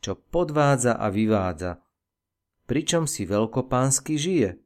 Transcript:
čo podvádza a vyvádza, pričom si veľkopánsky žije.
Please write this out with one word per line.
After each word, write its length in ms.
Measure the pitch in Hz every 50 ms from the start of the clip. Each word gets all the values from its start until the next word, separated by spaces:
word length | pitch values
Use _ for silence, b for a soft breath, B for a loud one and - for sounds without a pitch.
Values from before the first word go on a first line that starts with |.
čo 160 | - - 95 -
podvádza 800 | _ _ - 165 180 156 147 151 147 143 139 127 120 123 113 -
a 160 | 107 107 95
vyvádza, 640 | 101 110 107 110 104 95 92 87 76 90 90 87 - _ _ _ _ _ _ _ _ _ _ _ _ _ _ _ _ _
pričom 400 | _ 120 143 160 - - 170 165
si 240 | 143 - - 101 85
veľkopánsky 880 | 101 104 110 110 - 123 127 127 - 123 131 139 127 - - - 156 151
žije. 400 | 147 175 190 165 117 95 85 - _